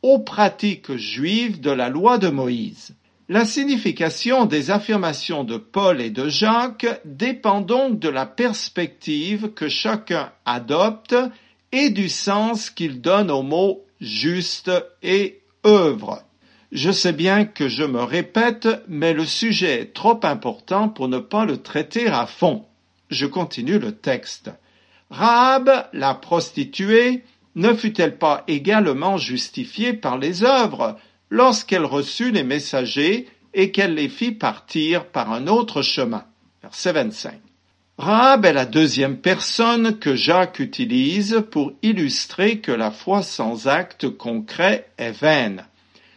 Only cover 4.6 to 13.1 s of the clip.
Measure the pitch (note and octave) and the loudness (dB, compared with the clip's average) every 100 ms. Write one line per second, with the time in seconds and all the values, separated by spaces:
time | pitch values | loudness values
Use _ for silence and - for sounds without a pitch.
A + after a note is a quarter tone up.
4.6 | C#3 G3+ G#3 G#3 F3 C3+ - D#3 A#2+ A#2 | 0 -2 0 -2 -2 -4 -6 -6 -6 -8
5.6 | - F#3+ F#3+ D3+ A#2 A2 C#3+ C#3+ G#3+ A#3 | -2 4 4 4 0 -4 -2 2 2 2
6.6 | B3 A3 A#3 - D3+ C#3 A#3+ C4 A3 G3+ | 0 -2 -4 -4 -10 -4 -4 0 0 0
7.6 | F#3 B3 C4+ A3 D#3+ C3 C3+ - A#3+ G#3+ | 2 0 0 0 -2 -2 -4 -2 -2 -2
8.6 | - - E3+ - - D3+ E3+ G#3 G#3+ - | -6 -4 -6 -6 -6 -4 -2 -4 -6 -6
9.6 | D3+ - G#3+ G#3+ - E3+ C3 - - A#2+ | -6 -2 -2 -4 -2 -4 -4 -8 -6 -6
10.6 | A#2+ D#3 G#3 G#3+ - B3 B3+ - _ _ | -2 2 2 0 0 0 0 -6 _ _
11.6 | _ B3+ C#4+ G3 F#3 - - G3+ A3 A3 | _ 0 0 0 -2 -4 -2 0 0 -2
12.6 | - - E3 B2+ C#3 | -8 -6 -6 -4 2